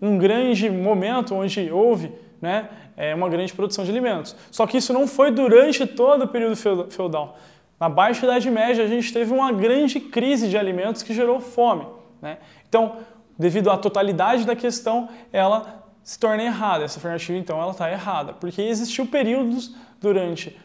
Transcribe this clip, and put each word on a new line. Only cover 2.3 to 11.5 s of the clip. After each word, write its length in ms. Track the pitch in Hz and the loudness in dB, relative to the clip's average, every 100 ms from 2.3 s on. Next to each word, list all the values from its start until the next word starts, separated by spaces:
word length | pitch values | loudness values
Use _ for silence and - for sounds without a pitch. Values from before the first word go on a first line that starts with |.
| - | -10
né, 280 | 165 196 208 - - - | -6 -4 -6 -14 -20 -8
é, 160 | 151 | -4
uma 160 | 156 180 | -2 -2
grande 240 | 170 185 | -2 -4
produção 320 | - 208 202 185 | -4 -4 -4 -4
de 60 | |
alimentos. 440 | 220 247 185 143 - - | -2 -2 -2 -6 -16 -8
Só 140 | - 226 | -2 0
que 120 | 254 | 0
isso 140 | - | 0
não 160 | 254 277 | 0 0
foi 220 | - 285 | 2 2
durante 560 | 233 262 226 294 277 254 | 4 6 8 8 4 -2
todo 380 | - 247 294 | 2 4 4
o 40 | 247 | 2
período 280 | 240 226 220 | 0 -2 0
feuda-, 340 | 208 190 175 | 0 0 -2
feudal. 480 | - 185 160 147 - - _ _ - | -6 -4 -4 -6 -12 -20 _ _ -4
Na 80 | 165 | 0
Baixa 380 | 151 202 233 247 | 4 4 4 2
Idade 240 | 247 233 | 2 2
Média, 340 | 226 226 240 | 2 2 2
a 40 | 214 | 2
gente 260 | 233 233 | 0 -2
teve 180 | 233 233 | -2 0
uma 200 | 262 269 | 0 0
grande 480 | 220 214 262 294 285 | 2 2 4 2 0
crise 500 | - - 247 277 214 | -4 -2 0 0 0
de 80 | 202 | 0
alimentos 460 | 196 180 196 226 | 0 -2 -4 -4
que 100 | - | -6
gerou 260 | 226 240 254 | -2 0 0
fome, 460 | 247 | -2